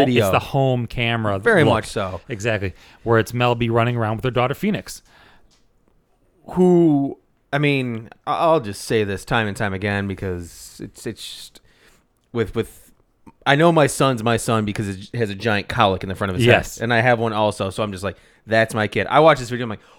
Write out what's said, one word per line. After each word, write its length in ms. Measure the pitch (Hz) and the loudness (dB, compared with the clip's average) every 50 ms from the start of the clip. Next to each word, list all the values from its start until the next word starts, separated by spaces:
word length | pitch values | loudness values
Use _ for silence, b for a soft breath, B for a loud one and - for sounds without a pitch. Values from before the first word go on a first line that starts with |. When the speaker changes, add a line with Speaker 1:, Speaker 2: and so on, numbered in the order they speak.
| 143 | 4
Speaker 1:
video. 180 | 131 120 123 107 | 4 4 2 2
Speaker 2:
it's 80 | 98 - | 2 2
the 60 | 123 | 0
home 480 | - - - 139 135 131 127 123 117 | -2 -2 -2 0 0 0 0 -2 -4
camera 520 | - - 127 120 117 117 113 110 104 98 98 | -6 -6 -4 -2 -2 -2 -2 -2 -2 -2 0
Speaker 1:
Very 260 | 101 240 220 175 151 | 0 2 4 4 4
Speaker 2:
look. 100 | - 117 | 4 4
Speaker 1:
much 120 | 110 107 - | 2 -2 -4
so. 340 | - 117 98 92 92 87 - - | -6 -6 -6 -6 -6 -10 -12 -12
Speaker 2:
Exactly. 420 | 131 95 104 120 110 98 98 92 - b b b b b b | -10 -6 -4 -4 -2 -2 -4 -6 -8 b b b b b b
Where 160 | 113 120 113 | 2 2 2
it's 160 | 104 - - | 2 0 -2
Mel 200 | 123 123 123 120 | 0 0 0 0
B 140 | 113 120 113 | 0 0 0
running 280 | 113 117 117 123 120 | 0 0 0 0 0
around 200 | 120 113 107 113 | -2 -2 -2 -4
with 80 | 110 - | -4 -4
her 60 | 131 | -4
daughter 240 | 117 123 123 127 143 | -2 0 -2 -2 -2
Phoenix. 480 | - - 208 196 104 - - - - - b b b b b b b b b _ _ _ _ _ _ _ _ _ _ _ _ _ _ _ _ _ _ _ - | -2 -4 -4 -4 -4 -6 -10 -16 -18 -20 b b b b b b b b b _ _ _ _ _ _ _ _ _ _ _ _ _ _ _ _ _ _ _ -6
Speaker 1:
Who, 680 | - 175 180 180 175 170 170 160 147 139 139 139 - - _ _ _ _ _ _ - | 0 2 4 6 6 6 6 6 4 2 0 -2 -6 -10 _ _ _ _ _ _ -2
I 60 | 143 | 0
mean, 500 | 147 143 143 135 127 123 117 110 117 - - _ _ | 0 0 0 0 -2 -4 -6 -8 -12 -14 -20 _ _
I, 100 | 139 147 - | -4 -2 0
I'll 220 | 170 165 165 160 | 2 2 2 2
just 220 | 113 101 95 - - | 0 -2 -8 -10 -4
say 220 | - 127 110 104 | -2 0 0 0
this 200 | 98 98 90 - | 0 -4 -6 -6
time 240 | - 139 117 110 104 | -4 -2 -2 -2 -2
and 80 | 98 | -4
time 180 | - 113 101 95 | -4 -4 -4 -4
again 320 | 95 104 104 101 101 98 | -4 -4 -2 -2 -2 -4
because 760 | 98 95 - 101 95 90 87 85 87 - - - - - - - | -4 -6 -6 -6 -6 -6 -8 -10 -12 -16 -20 -20 -20 -18 -16 -16
it's, 240 | 98 - - - | -16 -16 -14 -12
it's 160 | 120 107 - - - - | -12 -12 -12 -14 -16 -16
just, 260 | - - - - - _ b b b b b b b b b _ _ _ _ - | -18 -20 -20 -20 -20 _ b b b b b b b b b _ _ _ _ -4
with, 220 | 117 110 - - | -4 -4 -2 -2
with, 380 | 117 107 - - - - _ _ _ _ _ _ _ _ - - _ - | -4 -6 -6 -8 -20 -20 _ _ _ _ _ _ _ _ -20 -20 _ 0
I 120 | 135 139 | 2 2
know 160 | 143 165 170 165 | 4 4 4 6
my 140 | 160 143 131 | 6 4 2
son's 340 | - - 139 135 131 110 110 | 2 2 0 0 0 0 0
my 140 | 117 117 | 0 0
son 280 | 110 - - 117 110 107 | 0 0 0 0 0 0
because 440 | 104 101 - 107 98 98 92 104 - - | -2 -4 -4 -4 -6 -6 -8 -10 -10 -6
he 60 | 120 | -4
has 120 | 117 101 | -4 -4
a 40 | 101 | -4
giant 340 | 95 110 117 104 101 92 - | -4 -2 -2 -2 -2 -2 -4
colic 340 | - 123 113 101 95 92 - | 0 2 2 2 2 0 -4
in 60 | 95 | -8
the 60 | 92 | -8
front 160 | - 107 95 | -6 -6 -4
of 60 | 92 | -2
his 100 | 92 113 | 2 4
Speaker 2:
Yes. 300 | 120 113 92 - - - - | 4 4 4 2 -2 -8 -8
Speaker 1:
head, 60 | 113 | -4
and 100 | 117 120 | -2 0
I 60 | 113 | 2
have 180 | 117 127 120 113 | 4 2 2 2
one 140 | 113 113 107 | 0 -2 0
also, 380 | 107 107 107 101 - 104 95 | 0 0 0 0 -2 -4 -6
so 120 | 90 - 110 | -4 -4 -6
I'm 100 | 104 98 | -6 -6
just 100 | 90 98 | -6 -8
like, 120 | 98 85 b b b b b b | -8 -8 b b b b b b
"That's 280 | 104 110 110 113 110 - | 0 2 2 2 2 0
my 140 | 113 107 104 | -2 -2 -2
kid." 180 | - 113 95 - | -2 -2 -2 2
I 120 | 117 143 | 4 6
watch 180 | 156 160 151 127 | 6 6 6 4
this 120 | 127 110 | 0 -6
video, 140 | 123 117 123 | -8 -6 -6
I'm 60 | 117 | -8
like, 100 | 104 - b b b | -10 -12 b b b